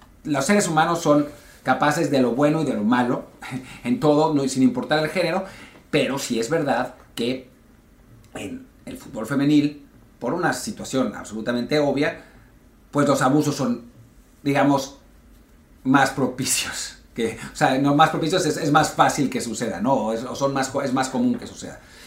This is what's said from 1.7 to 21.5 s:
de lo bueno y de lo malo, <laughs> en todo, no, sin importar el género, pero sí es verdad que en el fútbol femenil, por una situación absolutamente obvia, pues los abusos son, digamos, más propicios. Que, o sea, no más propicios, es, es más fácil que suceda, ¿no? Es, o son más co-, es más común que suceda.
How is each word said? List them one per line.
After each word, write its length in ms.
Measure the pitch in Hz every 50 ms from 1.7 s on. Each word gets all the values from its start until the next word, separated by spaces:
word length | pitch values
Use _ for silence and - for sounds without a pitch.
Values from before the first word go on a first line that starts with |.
| - - 143 147 147 165 160 143
de 100 | 139 131
lo 100 | 127 117
bueno 300 | 113 131 147 147 156 160
y 40 | 151
de 80 | 131 113
lo 100 | 104 104
malo, 440 | 110 127 123 123 120 127 - - - - - - - 131
<laughs> 280 | 127 - - - - -
en 160 | 123 123 -
todo, 340 | 151 151 147 147 156 160 151
no, 140 | 139 135 131
sin 160 | - 131 131
importar 400 | 123 113 127 113 - 151 156 156
el 60 | 156
género, 360 | - 190 170 170 175 190 196 - - - - - - - - -
pero 260 | - - - - 131 139
sí 200 | - - 120 110
es 100 | 113 120
verdad 460 | 160 160 143 139 117 123 123 - - - - - -
que 340 | - 117 123 131 131 - - - _ _ _ _ _ _ _ _ _ - - - - - - -
en 300 | - - - - - - - - _ -
el 120 | - - -
fútbol 280 | - - - 107 110
femenil, 600 | 110 143 131 143 147 151 147 143 147 - - - - _ - - - _ -
por 140 | 120 120 156
una 200 | 175 175 - -
situación 600 | - - 113 101 - 101 - 127 131 120 107 95
absolutamente 640 | - - - 101 110 110 123 120 123 120 - 147 151
obvia, 420 | 147 139 127 143 147 165 - - - - - - - - - - _ - _ _ _ _
pues 160 | - 147 135 139
los 140 | 135 -
abusos 340 | 139 131 139 151 143 147 135
son, 300 | - 131 117 120 - - - - - - - - - - _ _ _ -
digamos, 560 | 143 139 139 139 143 139 135 135 - - - - - - - - - - - - _ - - - _ - - -
más 280 | 131 135 139 127 -
propicios. 840 | - 147 131 113 - - 131 - - - - - - - - - - - - - -
Que, 240 | - 117 110 - - - -
o 40 | -
sea, 220 | - 151 135 131 135
no 160 | 143 139 143
más 160 | 151 160 156
propicios, 340 | - - 160 151 185 180 160
es, 120 | 151 - -
es 140 | 165 143
más 200 | 143 147 151 -
fácil 380 | - - 139 139 - 151 135 107
que 120 | - 117
suceda, 400 | 110 117 110 - 123 110 92 92
¿no? 320 | 104 131 139 110 107 110 113
Es, 100 | 113 127
o 120 | 127 120
son 180 | - 139 139 135
más 160 | 135 135 -
co-, 140 | - 139 143
es 100 | 127 123
más 160 | 143 131 -
común 260 | - 123 123 123 120
que 120 | - -
suceda. 320 | 98